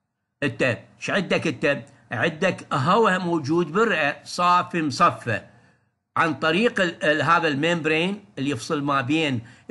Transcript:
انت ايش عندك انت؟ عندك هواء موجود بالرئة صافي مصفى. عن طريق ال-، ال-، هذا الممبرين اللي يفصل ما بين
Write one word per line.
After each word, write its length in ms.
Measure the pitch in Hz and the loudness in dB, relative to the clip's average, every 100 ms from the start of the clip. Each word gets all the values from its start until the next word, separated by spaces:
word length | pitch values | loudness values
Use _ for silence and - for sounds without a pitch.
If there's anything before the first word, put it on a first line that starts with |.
| _ _ _ _ | _ _ _ _
انت 180 | 143 117 | -6 0
ايش 480 | 135 101 - _ - | -2 -2 -8 _ -4
عندك 380 | 185 160 180 170 | -4 -2 -2 -2
انت؟ 360 | 123 151 143 - - _ | -2 -2 -2 -6 -20 _
عندك 640 | 113 165 156 185 - - | -4 -2 0 -2 -2 -4
هواء 460 | 147 139 214 214 185 | -2 2 4 4 2
موجود 520 | 175 170 131 170 160 | 0 -2 0 0 0
بالرئة 520 | 180 226 165 147 - | 2 2 2 0 -2
صافي 580 | - - 175 175 - 175 | -8 0 4 4 2 -2
مصفى. 600 | 156 123 170 117 120 101 - - _ _ _ _ _ - | -2 2 2 2 -4 -6 -8 -20 _ _ _ _ _ -2
عن 160 | 165 | 0
طريق 480 | 143 160 170 240 226 | 0 0 2 2 2
ال-، 220 | 175 165 | -2 0
ال-، 180 | 160 151 | 0 2
هذا 260 | 143 170 160 | 2 2 2
الممبرين 800 | 139 160 175 151 156 180 208 - - | 0 0 0 0 0 0 -4 -10 -6
اللي 120 | 135 | -4
يفصل 320 | 127 - 151 | -4 -4 -4
ما 200 | 143 139 | 0 -2
بين 400 | 123 160 151 123 - - - | 0 0 0 -2 -6 -18 -6